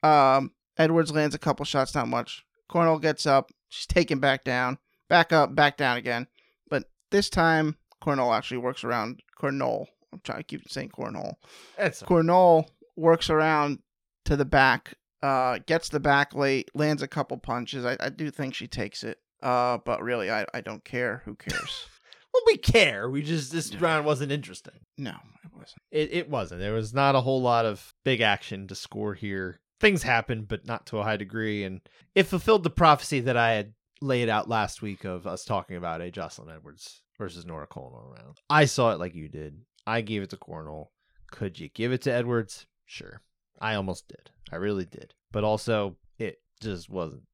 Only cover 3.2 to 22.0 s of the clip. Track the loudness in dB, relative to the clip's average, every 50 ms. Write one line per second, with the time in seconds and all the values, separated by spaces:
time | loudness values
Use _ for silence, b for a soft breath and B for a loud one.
3.2 | 2 4 4 4 4 _ _ _ _ _ -14 -14 -6 2 2 2 4 4 0 0
4.2 | 2 2 2 0 _ -2 -2 0 0 -2 -4 -6 _ _ _ _ _ _ 4 4
5.2 | 4 6 4 4 4 4 4 2 2 2 2 0 0 0 0 -2 -2 -4 -4 -4
6.2 | -6 _ _ _ _ _ _ _ _ _ -4 -4 -4 _ _ _ _ _ 0 2
7.2 | 2 2 2 2 4 4 4 2 2 0 -2 _ _ _ _ _ -4 -2 0 0
8.2 | 2 2 2 0 -2 -4 -8 -4 -4 -6 -6 -6 -6 -4 -4 -2 -4 -6 -8 -12
9.2 | _ _ _ _ -6 -4 -2 -2 -2 -2 -2 -4 -8 -12 _ _ _ _ -20 -18
10.2 | _ -10 -10 -10 -10 -12 -14 -16 -14 -12 -12 -12 -12 -12 -12 -12 -12 -10 -10 -10
11.2 | -10 -10 -12 _ B B B B B B B B -2 -2 -2 -4 0 4 4 4
12.2 | 6 6 6 8 8 8 8 8 6 0 _ _ -20 _ _ 2 6 6 6 6
13.2 | 4 2 2 4 4 4 4 2 2 0 -2 -6 _ _ _ _ _ _ _ _
14.2 | _ 0 2 2 2 4 2 2 4 4 0 0 _ -12 -20 _ _ _ _ _
15.2 | -4 -2 0 0 0 0 -2 -4 -2 -2 -2 -2 -2 -2 -6 -4 0 2 2 2
16.2 | 2 0 -2 -2 0 0 0 0 -2 -6 _ -2 0 0 0 -2 -4 -6 -6 -6
17.2 | -6 -6 -6 -12 -8 -6 -6 -6 -6 -8 -8 -6 -4 -4 -4 -4 -4 -8 -6 -6
18.2 | -8 -8 -6 -6 -8 -8 -8 -10 -12 -10 -6 -6 -6 -6 -8 -10 -10 -10 -12 _
19.2 | _ _ _ _ -2 0 2 2 2 2 0 -2 -2 -4 -4 -4 -2 -2 -2 -2
20.2 | -2 -2 -2 -2 -4 -4 -6 -10 -10 -10 -12 -12 _ -8 -6 -4 -4 -4 -4 -6
21.2 | -10 -16 -16 _ -10 -8 -6 -6 -6 -8 -10 -12 -14 b b b